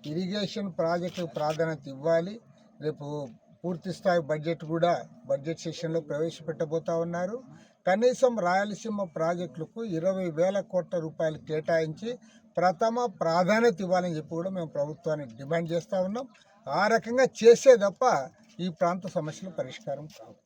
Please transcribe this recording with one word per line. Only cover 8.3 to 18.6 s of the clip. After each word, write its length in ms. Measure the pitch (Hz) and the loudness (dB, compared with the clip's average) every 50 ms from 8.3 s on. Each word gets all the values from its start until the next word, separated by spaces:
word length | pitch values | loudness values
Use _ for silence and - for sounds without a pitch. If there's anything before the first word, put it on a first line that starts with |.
| 240 214 | 4 2
రాయలసీమ 640 | 175 175 180 190 202 208 202 - - 226 208 202 196 | 0 2 2 2 0 0 -6 -8 -8 -8 -6 -6 -6
ప్రాజెక్టులకు 800 | 170 143 165 160 165 180 175 180 160 - 170 160 - _ 226 233 | -6 -4 -2 -2 0 0 -2 -6 -8 -8 -12 -12 -12 _ -10 -8
ఇరవై 460 | 220 170 160 165 190 190 190 185 175 | -4 -4 0 0 0 0 0 -2 -4
వేల 300 | 151 156 175 190 196 202 | 0 0 0 2 2 -2
కోట్ల 400 | 185 - - 180 170 - - 175 | -4 -2 -4 -4 -2 -2 -4 -4
రూపాయలు 380 | 160 160 151 - 165 160 156 | -4 -6 -4 -2 -2 -2 -2
కేటాయించి 840 | 139 - - 156 156 156 - 170 165 160 156 156 - - 233 247 - - - - - _ - _ | -4 -8 -4 -4 -4 0 0 0 0 0 0 -4 -8 -8 -8 -8 -10 -14 -20 -20 -20 _ -6 _
ప్రథమ 480 | - 170 185 180 - 226 226 226 247 240 | 2 2 2 4 4 0 2 2 0 -2
ప్రాధాన్యత 760 | 233 190 - - 165 165 175 185 170 214 220 233 240 196 160 | -2 -2 -2 -2 2 2 2 4 4 4 4 4 4 2 2
ఇవ్వాలని 340 | 196 175 185 180 180 180 165 | -2 2 2 2 2 0 -4
చెప్పి 140 | 156 147 147 | -6 -6 -6
కూడా 200 | 165 165 170 190 | -6 -6 -4 -4
మేము 180 | 190 185 165 | -4 -6 -6
ప్రభుత్వాన్ని 580 | - - 151 143 151 156 151 - 165 156 151 143 | -6 -4 -4 -4 -4 -6 -6 -4 -4 -4 -4 -6
డిమాండ్ 460 | 120 110 113 135 139 170 165 170 160 | -12 -14 -14 -6 -4 -2 -2 -2 -2
చేస్తూ 300 | 170 170 160 - 202 190 | -2 -4 -4 -2 -2 -2
ఉన్నాం. 260 | 180 185 208 247 269 247 - - _ _ _ - _ | -2 -2 -4 -6 -8 -10 -14 -20 _ _ _ -18 _
ఆ 200 | 135 139 165 202 | -4 0 2 2
రకంగా 360 | 214 226 226 - 220 240 254 262 - - - 220 | 4 2 2 2 0 2 2 2 2 2 6 8
చేసే 320 | 226 233 226 - 269 254 | 8 8 10 10 8 8
తప్ప 540 | 220 196 202 185 _ 262 254 190 143 143 156 _ _ - _ - | 10 8 -2 0 _ 2 4 4 2 0 -6 _ _ -20 _ -10
ఈ 100 | - | -6